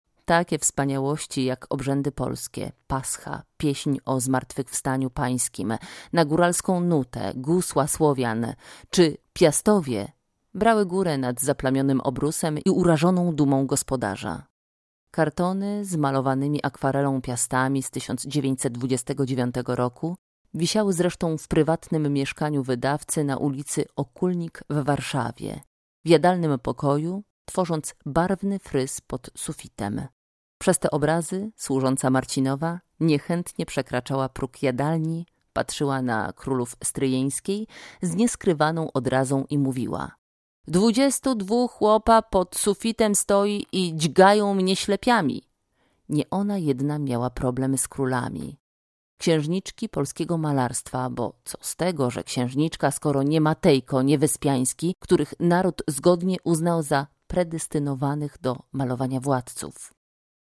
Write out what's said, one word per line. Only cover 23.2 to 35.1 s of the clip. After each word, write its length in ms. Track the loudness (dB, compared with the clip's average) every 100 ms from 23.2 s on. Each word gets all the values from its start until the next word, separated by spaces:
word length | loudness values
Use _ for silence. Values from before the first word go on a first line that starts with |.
na 140 | -2 0
ulicy 480 | -2 -4 -4 -4 -4 -6
Okulnik 680 | -8 -2 -2 -2 -6 -10 -6
w 140 | -2
Warszawie, 800 | 0 -2 -2 -4 -4 -6 -10 -10 -14 _ _ _ 4
w 40 |
jadalnym 500 | 6 6 4 2 0
pokoju, 640 | -2 -2 0 0 -2 -6 -10 _ -6
tworząc 500 | -2 -2 -2 -4 -10 -4
barwny 540 | 0 0 0 -2 -4
fryz 420 | -2 -2 -2 -6
pod 280 | -10 -10 -10 -12
sufitem. 640 | -10 -10 -14 -8 -6 -6 -10 _ _ _ _ _
Przez 220 | 0 2
te 120 | 0
obrazy 600 | 0 0 0 -2 -6 -8 -10
służąca 540 | -2 0 2 2 2
Marcinowa 680 | 0 0 -2 0 0 -4 -6 -12 -2
niechętnie 640 | 0 2 0 -4 -4 -8 -6
przekraczała 640 | -4 -4 -6 -2 -2 -4
próg 340 | -4 -8 -2
jadalni, 640 | -2 0 0 0 -2